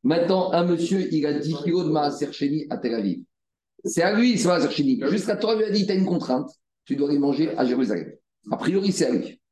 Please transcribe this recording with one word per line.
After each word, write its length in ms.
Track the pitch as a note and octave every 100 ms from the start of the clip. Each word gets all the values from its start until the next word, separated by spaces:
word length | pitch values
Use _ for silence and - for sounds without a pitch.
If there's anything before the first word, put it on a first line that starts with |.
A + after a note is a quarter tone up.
Maintenant, 480 | B2+ E3 E3+ F#3 F#3
un 120 | E3+
monsieur, 480 | F3+ E3 E3+ G3 E3+
il 140 | D#3 D3
a 80 |
dix 220 | D3 D#3 E3
kilos 220 | F3 F3 D#3+
de 40 |
Maaser 420 | D#3 D3 C#3 C#3+
Sheni 360 | - C#3+ D3+ D3
à 80 | A#2+
Tel 160 | B2
Aviv. 300 | A2+ G2+ - - _ _ _ _ _
C'est 200 | - E3+
à 100 | F3
lui, 240 | G#3+ B3 G#3+
ce 100 | F3
Maaser 220 | F3 C#3+
Sheni. 320 | - C#3 A#2+ C3+
Jusqu'à 260 | G3+ - F#3+
toi, 200 | A3 A3+
lui 80 |
a 80 | G#3+
dit, 160 | G3+ F#3+
t'as 80 | F#3+
une 100 | F#3
contrainte, 420 | E3+ - B2+ B2+ - _ _ -
tu 100 | C3+
dois 140 | C#3+
les 80 | C#3+
manger 400 | C#3+ C#3 D#3+ -
à 80 | B2
Jérusalem. 460 | B2+ A#2+ G#2 - - _ _ -
A 60 | A2+
priori, 340 | - F#3+ G3+
c'est 160 | F3 C#3+
à 40 |
lui. 300 | B2+ - - _